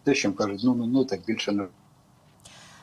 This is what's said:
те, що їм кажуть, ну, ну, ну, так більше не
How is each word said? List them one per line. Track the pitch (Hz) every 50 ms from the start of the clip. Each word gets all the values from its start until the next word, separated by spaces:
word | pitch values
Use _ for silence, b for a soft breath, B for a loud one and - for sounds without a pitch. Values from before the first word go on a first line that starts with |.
| -
те, | 143 135
що | - -
їм | 101 95
кажуть, | - 107 98 101 98 120
ну, | 127 120
ну, | 120 117
ну, | 117 131 135 127
так | - 101 90 -
більше | 113 113 110 - 107
не | 101 101 98 - - _ _ _ _ _ _ _ _ _ _ _ _ _ B B B B B B B B